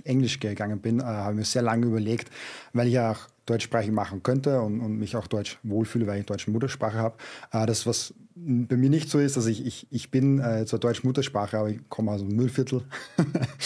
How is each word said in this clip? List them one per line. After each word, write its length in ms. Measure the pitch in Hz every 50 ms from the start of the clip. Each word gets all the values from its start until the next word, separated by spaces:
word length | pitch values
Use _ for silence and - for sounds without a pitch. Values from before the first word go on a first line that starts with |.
| -
Englisch 340 | - 127 135 131 113 - -
gegangen 400 | - 107 101 - 107 104 107 98
bin, 200 | - 113 113 123
äh, 40 | 135
habe 300 | 120 110 104 101 104 107
mir 100 | 107 104
sehr 200 | - - 127 120
lange 240 | 113 113 117 120
überlegt, 420 | 120 113 110 104 107 117 113 - - - - - - - - - -
weil 140 | - 120 120
ich 80 | 123 120
ja 200 | 127 117 113 107
auch 40 | - - - _ _ _
deutschsprachig 420 | - 117 110 - - - 117 107 104
machen 300 | 110 104 101 98 98 95
könnte 400 | - 123 131 135 135 143 139 127
und, 180 | 113 107 107 117
und 200 | 120 110 107 107
mich 160 | 107 101 -
auch 100 | 113 101
deutsch 320 | - - 104 101 - - - -
wohlfühle, 420 | 110 101 110 110 - - 123 113
weil 140 | 101 101 101
ich 80 | 101
deutsche 240 | - 101 98 - -
Muttersprache 480 | 107 113 135 131 - - - 110 110 113
hab. 200 | 113 113 - - - - - - - -
Äh, 140 | - 110 110
das, 220 | 120 113 - -
was 260 | 120 113 - - - - - - - _
bei 420 | 175 170 151 123 120 120 - 131
mir 140 | 123 131 135
nicht 180 | 147 160 156 -
so 80 | -
ist, 200 | 147 143 139 139
dass 100 | 131 110
ich, 180 | 113 110 101 127
ich, 220 | 120 - - - -
ich 220 | - 113 - -
bin, 260 | - 131 135 139 139 135
äh, 280 | 120 117 113 110 110
zwar 100 | - -
deutsch 260 | 104 117 120 117 - -
Muttersprache, 540 | 127 131 143 135 - - 104 104 98 -
aber 140 | 107 107 107
ich 80 | 107 - - -
komme 220 | - - 110 104
aus 80 | 104 101
dem 140 | 101 98 104
Müllviertel. 480 | 113 127 120 - - 127 - 131 123 - - - - - - -
<laughs> 60 | - 175 - - 160 131 - - - -